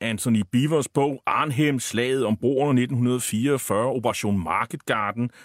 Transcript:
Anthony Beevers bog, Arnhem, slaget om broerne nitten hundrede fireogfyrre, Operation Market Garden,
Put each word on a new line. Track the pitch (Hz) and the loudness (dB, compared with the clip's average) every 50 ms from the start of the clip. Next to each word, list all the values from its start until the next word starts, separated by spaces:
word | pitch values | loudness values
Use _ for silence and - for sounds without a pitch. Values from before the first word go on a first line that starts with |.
Anthony | - 113 110 104 - 123 113 107 98 - | -6 -6 -6 -4 0 2 2 2 2 2
Beevers | - 247 - 151 165 151 127 - | 0 0 2 2 0 0 -2 0
bog, | - 147 139 147 139 131 - | 0 0 0 0 -2 -4 -4
Arnhem, | - 98 120 147 156 131 123 151 147 139 123 | -2 0 0 0 0 0 0 2 2 2 -2
slaget | - - - 110 120 127 131 135 123 | -4 -4 -2 -2 0 0 0 0 0
om | 104 110 - | 0 0 0
broerne | - 123 139 131 143 147 131 | 0 0 2 2 2 4 4
nitten | 123 123 127 139 120 | 4 2 2 0 0
hundrede | 123 123 123 123 | 2 2 0 0
fireogfyrre, | 117 - - 107 120 143 143 127 - - 101 101 117 131 | -2 -2 -2 0 2 2 0 0 0 0 0 0 0 0
Operation | 123 131 110 117 104 - - 104 101 98 85 | -2 0 0 -2 -2 0 -2 0 0 0 0
Market | 78 85 104 117 - - 147 - | 0 0 -2 -2 -2 -6 -10 -4
Garden, | - 127 110 107 101 104 117 123 120 _ - - | -2 -2 0 0 -4 -4 -4 -4 -6 _ -10 -20